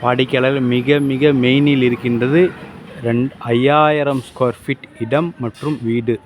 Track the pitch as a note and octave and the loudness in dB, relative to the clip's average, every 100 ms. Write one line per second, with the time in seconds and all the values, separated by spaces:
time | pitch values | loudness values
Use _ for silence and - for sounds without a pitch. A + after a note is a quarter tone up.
0 | B2 B2 C3 C3 C3 C#3 B2 B2 B2 C#3+ | 0 0 0 0 0 0 0 0 2 0
1 | C#3 C3+ D3 C#3 B2 C3+ D3 C#3 B2 B2 | 2 2 2 4 2 4 4 4 2 0
2 | B2 A#2+ B2 D#3 F3+ - - - - - | -2 -2 0 2 2 0 -18 -20 -20 -8
3 | A#2+ A#2 C3 - - A#2+ C3 D3 D3+ D3+ | -2 -2 -2 -6 -2 0 2 4 4 2
4 | C#3+ C3+ A#2+ - B2+ A#2 - C3+ - - | 0 -2 -6 -4 -2 -2 -8 -8 -8 -10
5 | A2+ C3+ E3+ - A#2+ - C#3+ D3 A#2 A#2 | -2 -2 -2 -6 -10 -8 -8 -6 -2 -2
6 | A#2 A2+ | -2 -4